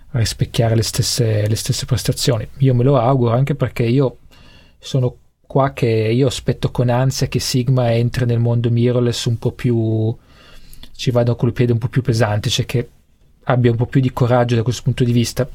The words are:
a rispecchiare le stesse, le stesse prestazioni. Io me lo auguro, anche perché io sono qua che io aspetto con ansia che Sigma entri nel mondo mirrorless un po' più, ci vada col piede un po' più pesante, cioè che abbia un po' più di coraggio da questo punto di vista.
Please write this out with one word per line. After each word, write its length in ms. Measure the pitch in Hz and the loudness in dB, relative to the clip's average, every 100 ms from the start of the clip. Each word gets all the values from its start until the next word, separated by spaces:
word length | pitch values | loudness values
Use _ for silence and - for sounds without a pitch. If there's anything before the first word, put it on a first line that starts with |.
| - | -8
a 80 | - | -2
rispecchiare 560 | 107 - - - 113 | -2 -2 -4 0 2
le 80 | 113 | 2
stesse, 640 | 107 - - - 113 107 104 | 0 -2 -2 0 0 0 0
le 100 | 110 | -2
stesse 280 | - - | -2 -6
prestazioni. 640 | - 123 - 131 - 117 113 - | -2 -2 -2 -2 0 -2 -4 0
Io 160 | 135 | 2
me 80 | 120 | 4
lo 160 | 127 139 | 4 2
auguro, 340 | 113 135 120 | 2 2 2
anche 220 | 117 139 | 2 0
perché 300 | 147 131 - | 0 -2 -2
io 340 | 117 131 131 - - - - - - - | 0 2 0 -2 -14 -20 -20 -20 -20 -20
sono 360 | - 139 123 - _ _ | -6 -2 -2 -4 _ _
qua 300 | - - 135 | -4 0 0
che 140 | 135 117 | 0 0
io 400 | 110 110 117 135 | 2 2 2 0
aspetto 440 | - - 131 - | 0 -4 -2 -2
con 180 | - 120 | 0 0
ansia 400 | 120 131 - 131 | 2 0 -2 -2
che 100 | 123 | -2
Sigma 540 | - 127 123 131 120 | -2 -2 0 0 2
entri 320 | 117 117 - | 2 0 0
nel 140 | 120 117 | 0 0
mondo 320 | 117 117 117 | 0 0 0
mirrorless 560 | 117 120 123 120 113 - | 2 2 2 0 -2 -4
un 120 | 113 | -2
po' 140 | 123 | -4
più, 640 | - 127 117 110 110 110 113 - - - - - - - - | -2 0 0 0 0 -2 -4 -12 -20 -20 -20 -20 -20 -18 -6
ci 140 | - | 0
vada 240 | 120 120 | 2 2
col 180 | 117 120 | 2 0
piede 200 | - 120 | 2 2
un 60 | 117 | 2
po' 100 | 120 | -2
più 120 | 135 | -2
pesante, 480 | 120 110 110 104 117 | 0 0 0 0 -2
cioè 160 | - | -2
che 240 | 120 117 120 - _ _ _ _ - | -2 -4 -4 -10 _ _ _ _ -2
abbia 220 | 127 120 | 2 2
un 60 | 113 | 2
po' 100 | 123 | 0
più 140 | 143 | 0
di 120 | 127 | 0
coraggio 420 | - 120 123 120 | 0 2 2 2
da 80 | 117 | 0
questo 200 | 110 117 | 0 -2
punto 220 | - 117 | -2 0
di 80 | 123 | 2
vista. 360 | 120 117 - 127 | 2 0 -2 -6